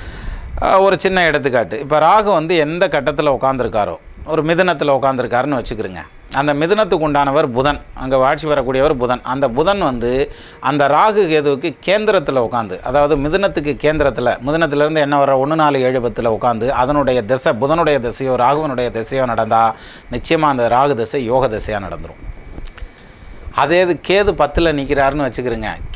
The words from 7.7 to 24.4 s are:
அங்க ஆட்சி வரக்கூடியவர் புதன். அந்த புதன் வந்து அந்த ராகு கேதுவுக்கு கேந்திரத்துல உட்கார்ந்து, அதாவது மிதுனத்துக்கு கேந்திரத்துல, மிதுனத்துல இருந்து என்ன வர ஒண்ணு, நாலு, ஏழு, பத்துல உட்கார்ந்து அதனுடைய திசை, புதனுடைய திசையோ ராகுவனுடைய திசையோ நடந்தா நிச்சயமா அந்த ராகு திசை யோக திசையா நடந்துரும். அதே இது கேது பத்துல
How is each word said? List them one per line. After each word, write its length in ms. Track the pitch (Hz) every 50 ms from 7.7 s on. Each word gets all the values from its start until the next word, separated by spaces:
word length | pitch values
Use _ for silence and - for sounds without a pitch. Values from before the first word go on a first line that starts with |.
| 143 139 - - -
அங்க 320 | 135 131 131 135 131 131
ஆட்சி 220 | 135 156 147 156 151
வரக்கூடியவர் 460 | 147 139 123 123 131 131 135 156 156
புதன். 260 | 123 123 120 123 117 -
அந்த 260 | 123 127 139 139 127
புதன் 340 | 113 131 160 190 202 202 175
வந்து 480 | 139 127 117 117 120 127 135 147 - - - - - - -
அந்த 280 | - 127 147 143 143 135
ராகு 340 | 147 156 196 220 202 208 196 160
கேதுவுக்கு 480 | 156 151 139 143 143 127 143 170 131 - -
கேந்திரத்துல 520 | - 190 214 214 208 196 185 147 143 135 127
உட்கார்ந்து, 420 | 117 110 - 120 110 95 92 - -
அதாவது 340 | 127 131 147 143 147 156 143
மிதுனத்துக்கு 600 | 139 151 165 196 202 190 - 175 147 147 135 -
கேந்திரத்துல, 560 | - 147 156 151 147 139 110 - 123 120 101 - 123
மிதுனத்துல 300 | 139 151 165 170 147 143
இருந்து 260 | 143 147 151 160 156
என்ன 160 | 147 139 147 143
வர 280 | 139 135 139 131 135
ஒண்ணு, 100 | 147 160
நாலு, 260 | 160 156 147 139 135
ஏழு, 180 | 127 127 131 131
பத்துல 280 | 117 120 107 - 117 117
உட்கார்ந்து 460 | 110 98 - 123 117 110 113 127 135
அதனுடைய 480 | 120 127 127 147 147 135 123 127 123
திசை, 300 | 107 101 131 127 - 165
புதனுடைய 480 | 139 107 131 139 160 175 165 151 147 131
திசையோ 360 | 117 120 104 - 131 131 127
ராகுவனுடைய 560 | 120 120 127 143 151 156 147 127 123 123 120
திசையோ 340 | 101 113 110 - 135 135 131
நடந்தா 500 | 123 113 113 113 113 113 113 113 113 110 - - - - - - -
நிச்சயமா 300 | 123 123 - - 165 160
அந்த 260 | 156 147 135 123 120 113
ராகு 280 | 117 123 139 143 139
திசை 300 | 113 113 - - 143 123
யோக 220 | 110 123 131 127 123
திசையா 320 | 107 101 - - 107 101 98
நடந்துரும். 380 | 85 85 - - - - - - - - - - - - - - - - - - - - - - - - - - - - - - - -
அதே 260 | - 143 143 165 180
இது 180 | 185 175 165 139 - -
கேது 260 | 185 202 202 - 175
பத்துல 400 | 151